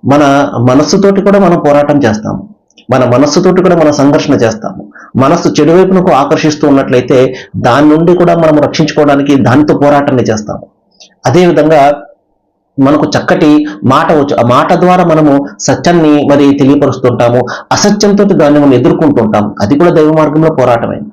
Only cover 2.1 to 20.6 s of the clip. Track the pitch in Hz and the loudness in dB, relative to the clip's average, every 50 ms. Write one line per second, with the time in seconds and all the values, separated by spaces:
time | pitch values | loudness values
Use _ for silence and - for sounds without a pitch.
2.1 | 107 - - 104 101 - - - - _ _ _ _ _ _ _ 123 131 127 117 | -4 -4 -8 -10 -10 -10 -12 -16 -20 _ _ _ _ _ _ _ -2 -2 0 0
3.1 | 120 123 139 147 - 170 170 185 175 185 175 180 175 175 160 151 147 143 139 143 | 0 0 0 0 0 0 0 0 0 0 0 0 0 2 2 0 0 2 0 0
4.1 | 143 - 143 - 139 117 120 110 110 107 - - - - - - - - - - | 0 0 0 -2 -2 0 0 -2 -2 -4 -10 -12 -12 -12 -18 -20 -20 -20 -20 -10
5.1 | _ 110 131 135 170 - - - - - 151 151 165 180 190 190 185 190 - 185 | _ -2 0 0 0 0 -2 -2 0 0 0 2 2 2 2 2 2 0 0 2
6.1 | 160 131 143 143 160 - - 156 151 147 - 147 143 135 135 - 135 123 123 - | 0 0 0 0 -2 -2 -2 -2 -2 0 0 0 0 0 0 0 -2 -2 0 0
7.1 | 151 127 131 131 - - - - _ - 98 120 120 135 147 151 151 156 165 170 | 0 2 2 0 -2 -8 -16 -14 _ -4 -2 0 0 2 2 2 2 2 2 2
8.1 | 175 180 180 170 170 160 160 160 151 151 147 143 - - 160 151 - - 151 147 | 2 2 2 0 0 0 0 0 2 2 0 0 0 -2 -4 -2 0 -2 0 0
9.1 | 143 139 139 143 143 135 - - 120 143 151 151 160 - 143 143 147 143 143 - | 0 0 0 0 0 0 2 2 2 0 2 0 0 0 0 0 0 0 0 0
10.1 | 135 127 113 113 110 110 104 - - - - _ _ _ _ _ _ _ - _ | -2 -2 -2 -2 -4 -6 -6 -10 -12 -12 -14 _ _ _ _ _ _ _ -20 _
11.1 | _ _ _ 123 120 175 180 175 165 151 147 151 160 151 139 143 147 - - - | _ _ _ -2 0 2 2 2 2 2 2 2 2 2 2 2 0 -2 -8 -20
12.1 | - _ _ _ _ _ _ _ _ _ _ _ _ - 135 135 147 151 151 - | -20 _ _ _ _ _ _ _ _ _ _ _ _ -2 0 0 2 0 -2 -2
13.1 | - - - - 185 - 165 151 151 151 147 - - - - 120 127 147 165 - | -4 -4 -2 -2 -2 0 2 2 2 2 0 -2 -8 -6 -4 -2 0 0 0 0
14.1 | 165 151 139 143 - - - 123 123 131 160 - 190 170 165 180 180 180 180 170 | 0 0 0 -2 -2 -2 0 0 0 0 0 0 0 0 2 2 2 2 2 0
15.1 | 160 156 156 147 139 139 143 - - _ - - 131 - - 180 175 175 160 151 | 0 2 2 2 2 0 -2 -6 -12 _ -6 -4 -4 -2 -2 0 0 2 2 2
16.1 | 147 147 143 - 147 143 143 143 139 139 139 131 143 143 143 131 123 - - 127 | 2 2 2 2 2 2 2 2 2 2 2 2 2 2 0 -2 -2 -2 -2 -2
17.1 | 117 110 123 120 120 127 120 - - - - _ - - - 208 208 202 208 202 | 0 0 0 0 0 0 -2 -4 -8 -14 -8 _ -4 -2 0 0 0 0 0 0
18.1 | 202 202 208 202 190 151 156 143 143 147 143 139 131 123 - - - - 160 151 | 2 2 0 0 2 2 2 2 2 2 2 2 2 2 2 0 0 0 0 0
19.1 | 113 120 113 107 107 107 104 104 - - - 101 139 147 170 175 156 160 156 151 | 0 0 -2 0 0 -2 -2 -4 -6 -6 -4 -2 0 0 2 2 2 2 2 2
20.1 | 156 160 156 147 143 156 160 160 - - | 2 0 0 0 0 0 0 0 0 0